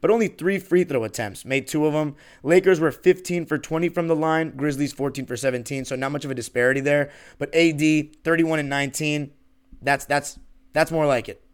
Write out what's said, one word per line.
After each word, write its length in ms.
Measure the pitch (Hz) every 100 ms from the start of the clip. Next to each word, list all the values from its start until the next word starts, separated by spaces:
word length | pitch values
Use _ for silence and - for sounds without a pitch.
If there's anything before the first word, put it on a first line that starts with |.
but 80 | 160
only 180 | 233 202
three 300 | - 165 196
free 240 | 185 180
throw 200 | 180 135 110
attempts, 400 | - 107 92 117
made 220 | 135 135
two 180 | 160 151
of 80 |
'em. 220 | 151 151 143 - -
Lakers 380 | 135 175 180 175
were 100 | 156
fifteen 540 | - 185 180 - 175 156
for 120 | 151
twenty 300 | - 160 175
from 200 | 175 165
the 60 | 156
line, 420 | 160 160 160 135
Grizzlies 340 | 147 139 143
fourteen 340 | - 143 139 127
for 120 | 123
seventeen, 480 | 135 123 120 139 127
so 100 | 127
not 160 | 135
much 140 | 147 143
of 60 |
a 40 | 127
disparity 460 | 117 123 123 135
there, 300 | 139 147 143 - - -
but 120 | 143
A 180 | 160 170
D, 400 | 147 156 156 147 _ -
thirty-one 340 | 165 165 156
and 80 | 143
nineteen, 600 | 139 139 - 151 147 143 _ _ _ _ -
that's, 220 | 139 139
that's, 340 | - 143 143 - - - _
that's 180 | 151 160
more 140 | 165 147
like 240 | 127 -
it. 120 | - _